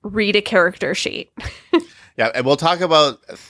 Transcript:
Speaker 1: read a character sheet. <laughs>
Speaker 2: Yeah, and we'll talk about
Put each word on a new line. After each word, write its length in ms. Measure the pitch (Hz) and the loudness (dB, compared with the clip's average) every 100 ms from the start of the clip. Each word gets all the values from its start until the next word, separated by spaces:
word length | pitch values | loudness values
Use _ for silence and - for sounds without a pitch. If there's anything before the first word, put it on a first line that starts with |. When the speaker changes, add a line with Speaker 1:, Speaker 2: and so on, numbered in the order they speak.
Speaker 1:
read 320 | 208 208 208 208 | -8 -2 2 0
a 60 | |
character 520 | 208 202 175 - 143 - | 2 2 0 -2 -6 -4
sheet. 360 | - - - - - - _ | -6 -8 -14 -16 -16 -16 _
<laughs> 60 | 330 - _ _ - | -2 -2 _ _ -4
Speaker 2:
Yeah, 140 | 113 127 | -2 0
and 100 | 127 | 0
we'll 120 | 143 | 0
talk 240 | 165 175 | 0 0
about 380 | 180 160 147 110 - 90 | 2 4 4 0 -16 -20